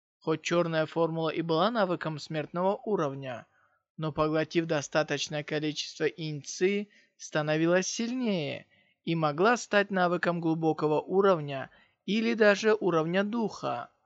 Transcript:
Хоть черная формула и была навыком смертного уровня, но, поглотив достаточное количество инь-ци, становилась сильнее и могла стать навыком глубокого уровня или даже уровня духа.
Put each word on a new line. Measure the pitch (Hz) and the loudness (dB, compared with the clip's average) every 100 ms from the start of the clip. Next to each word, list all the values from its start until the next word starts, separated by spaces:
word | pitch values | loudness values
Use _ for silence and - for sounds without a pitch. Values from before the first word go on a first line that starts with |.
| _ _ | _ _
Хоть | - 156 | -4 -4
черная | - 170 165 160 156 | 0 0 2 0 -2
формула | - 165 165 160 | 0 -2 0 -2
и | - | -2
была | 165 160 196 | 0 2 2
навыком | 240 185 180 156 151 | 2 0 -2 -4 -8
смертного | - 160 143 170 185 208 - | -6 -6 -6 -2 -2 -2 -2
уровня, | 196 147 139 135 117 - _ _ _ _ - | -2 -2 -4 -10 -12 -14 _ _ _ _ -8
но, | 156 | -6
поглотив | 147 156 160 156 170 165 | 0 0 2 0 -2 0
достаточное | 156 135 160 151 143 - 151 | -2 0 -2 0 -2 -4 -6
количество | 147 151 151 151 - - 156 | -4 -4 -4 -6 -10 -4 -4
инь-ци, | - 156 147 131 - 185 202 208 _ _ _ | -2 -8 -8 -10 0 0 0 -4 _ _ _
становилась | - 156 151 156 165 180 190 | -6 -4 0 2 4 4 2
сильнее | - 233 254 240 190 139 127 - _ _ _ - | -4 -4 -2 -2 -2 -2 -6 -12 _ _ _ -4
и | 165 | 0
могла | 156 143 202 240 | 0 2 2 2
стать | - 202 202 | 2 2 2
навыком | 190 180 175 175 170 | 2 2 2 0 0
глубокого | 165 160 160 156 151 151 | 0 0 0 2 2 0
уровня | - 185 196 175 147 139 131 - _ _ - | 2 4 4 4 0 -8 -10 -14 _ _ -4
или | 208 226 | 0 0
даже | 226 208 196 214 214 | 4 4 6 4 2
уровня | 196 165 160 185 | 2 2 2 0
духа. | 208 233 208 - 139 123 - _ | 0 -2 -4 -4 -6 -6 -8 _